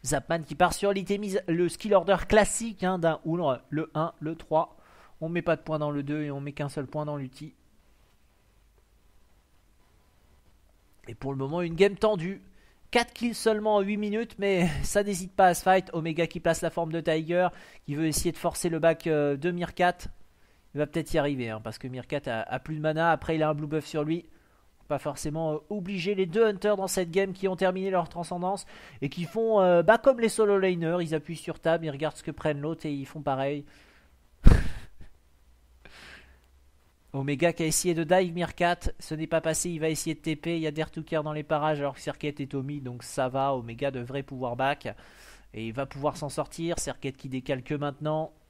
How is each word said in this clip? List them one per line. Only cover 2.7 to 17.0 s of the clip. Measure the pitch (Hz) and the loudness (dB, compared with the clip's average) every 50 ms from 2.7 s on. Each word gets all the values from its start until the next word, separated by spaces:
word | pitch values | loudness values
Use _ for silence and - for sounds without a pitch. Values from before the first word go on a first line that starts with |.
| 202 - 190 | -6 -2 -2
hein, | 185 190 180 | 0 0 2
d'un | 165 165 156 - - | 2 2 2 2 -2
Houlre, | 165 165 175 175 143 127 117 - _ | -4 -2 0 2 0 0 -2 -4 _
le | 143 151 160 160 - | -4 -4 -4 -4 -2
un, | 156 160 170 - _ | -2 -2 -2 -4 _
le | 147 160 165 | -8 -8 -8
trois. | 160 - - 156 156 165 - - - - - - - - - - - | -8 -6 0 0 0 0 0 -6 -20 -20 -20 -20 -20 -20 -20 -14 -10
On | 160 160 | -8 -4
met | 170 175 | -4 -2
pas | 160 175 160 | 0 0 -2
de | 151 | -2
points | - 156 156 151 | -2 -4 -4 -2
dans | 151 147 | -2 -2
le | 147 143 139 | -2 -4 -4
deux | 139 147 151 | -4 -4 -4
et | 151 147 | -4 -4
on | 139 139 | -6 -8
met | 139 147 | -8 -10
qu'un | 139 - 147 143 | -8 -6 -8 -6
seul | - 156 139 | -4 -6 -8
point | 127 - 156 151 | -6 -6 -6 -6
dans | 147 147 | -4 -6
l'ulti. | 143 135 127 - - 151 156 - _ _ _ _ _ _ _ _ _ _ _ _ _ _ _ _ _ _ _ _ _ _ _ _ _ _ _ _ _ _ _ _ - _ _ _ _ _ _ _ _ _ _ _ _ _ _ _ _ _ _ _ _ _ _ _ _ _ _ _ _ _ _ _ _ _ _ _ _ - | -6 -8 -10 -12 -14 -18 -18 -18 _ _ _ _ _ _ _ _ _ _ _ _ _ _ _ _ _ _ _ _ _ _ _ _ _ _ _ _ _ _ _ _ -20 _ _ _ _ _ _ _ _ _ _ _ _ _ _ _ _ _ _ _ _ _ _ _ _ _ _ _ _ _ _ _ _ _ _ _ _ -16
Et | - 113 | -16 -14
pour | - 135 135 | -10 -8 -6
le | 139 135 | -4 -4
moment, | 135 135 156 175 | -4 -4 -2 -2
une | 175 170 165 | -4 -4 4
game | 160 190 208 202 | 4 4 4 4
tendue. | - - 214 214 180 160 185 196 190 - - - - _ _ _ _ - - | 2 2 2 2 2 -2 -6 -6 -8 -14 -20 -20 -20 _ _ _ _ -20 -2
Quatre | - 247 233 233 - | 0 0 0 0 -6
kills | - 233 240 220 | -4 -4 -4 -4
seulement | - - 226 220 214 214 214 214 | 0 2 2 2 2 2 2 2
en | 208 | 2
huit | 196 196 214 | 2 2 -2
minutes, | 202 208 208 202 220 233 226 - | -2 -2 -2 -2 -2 -4 -6 -6
mais | - 196 196 196 180 170 170 147 | -2 0 2 4 4 4 2 2
<laughs> | 135 - | 0 -2
ça | - - 208 | 0 2 2
n'hésite | 202 202 202 165 190 185 | 0 0 -2 -4 -6 -8
pas | - - 190 | 4 6 6
à | 180 175 | 6 6
se | - - | 4 4
fight. | 190 190 190 185 - - | 4 4 4 4 0 -6
Omega | 170 156 165 160 156 170 | -4 -4 -2 0 0 -2
qui | 160 - 170 | -2 -2 -2
place | - 170 165 - | 0 0 0 2
la | - 165 | 0 -4
forme | - 170 170 160 | -2 -2 -4 -2
de | 156 170 | -4 -2